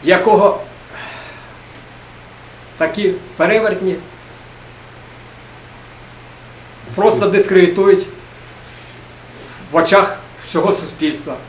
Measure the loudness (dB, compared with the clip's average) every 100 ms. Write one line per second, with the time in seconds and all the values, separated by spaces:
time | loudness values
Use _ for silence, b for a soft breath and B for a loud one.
0 | 4 2 4 4 4 0 -10 -20 -20 B
1 | B B B B B -20 -20 -20 -20 -20
2 | -20 -20 -20 -20 -20 -20 -20 -4 -4 -2
3 | -2 -4 -10 -2 0 2 0 -2 -4 -6
4 | -10 -20 -20 -20 -20 -20 -20 -20 -20 -20
5 | -20 -20 -20 -20 -20 -20 -20 -20 -20 -20
6 | -20 -20 -20 -20 -20 -20 -20 -20 -12 2
7 | 2 2 2 2 4 4 4 4 4 4
8 | 2 -14 -20 -20 -20 -20 -20 -20 -20 -20
9 | -20 -20 -20 -20 B B -4 0 4 2
10 | 2 -4 -16 -20 -6 -2 0 -2 -4 -4
11 | -4 -4 -10 -12